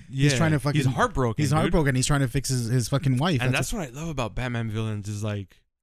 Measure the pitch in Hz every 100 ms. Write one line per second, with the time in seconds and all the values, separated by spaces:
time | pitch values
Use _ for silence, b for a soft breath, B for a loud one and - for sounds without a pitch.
0 | - 135 143 131 160 151 147 143 135 127
1 | 240 143 123 110 151 151 190 180 143 127
2 | 127 139 135 143 - 131 117 127 113 139
3 | 135 127 165 143 123 131 - 233 147 123
4 | 165 139 117 92 127 120 113 110 110 107
5 | 101 104 107 104 95 _ _ _